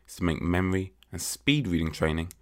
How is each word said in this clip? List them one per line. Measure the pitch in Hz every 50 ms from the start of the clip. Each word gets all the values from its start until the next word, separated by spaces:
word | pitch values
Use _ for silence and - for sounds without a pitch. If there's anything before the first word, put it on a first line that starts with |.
| _
is | - -
to | - 95
make | 85 80 -
memory | - 85 87 90 92 92 95 95 95 95 - _ - _
and | - 87
speed | - - - - - 139 143 151 127
reading | 95 85 80 82 80
training | 78 - 82 78 78 82 82 87 - _